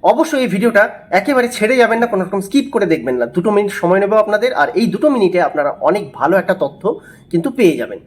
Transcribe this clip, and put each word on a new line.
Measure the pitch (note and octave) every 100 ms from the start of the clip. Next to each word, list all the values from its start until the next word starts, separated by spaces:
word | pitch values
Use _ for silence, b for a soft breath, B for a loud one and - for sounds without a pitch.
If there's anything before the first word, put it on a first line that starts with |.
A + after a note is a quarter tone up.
অবশ্যই | E3+ A#3 D#4 C#4
এই | B3
ভিডিওটা | F#3 A#3 G3+ A3 - -
একেবারে | F3+ G3+ C4+ A#3+
ছেড়ে | - G#3+ B3+
যাবেন | A#3 A3+
না, | A#3
কোনো | G3+
রকম | F3+ G3
স্কিপ | F#3+ C#4 -
করে | A#3 F#3+
দেখবেন | D#3+ A#2 B2+
না। | A#2+
দুটো | F3+ F3+
মিনিট | G#3 G#3
সময় | - E3+ F#3
নেব | G3+
আপনাদের, | A3 G#3+ G#3 A#3+
আর | - C#3+
এই | - A#3
দুটো | - D#4
মিনিটে | C4 F#3+ F3
আপনারা | D3+ D3+ C#3+ -
অনেক | C#3 G3 C#3+
ভালো | - C#3 F#3+
একটা | F3+
তথ্য | F#3+ - - G3 - B B B
কিন্তু | E3+ G#3+
পেয়ে | C4 G3+ C3+
যাবেন। | A2 G2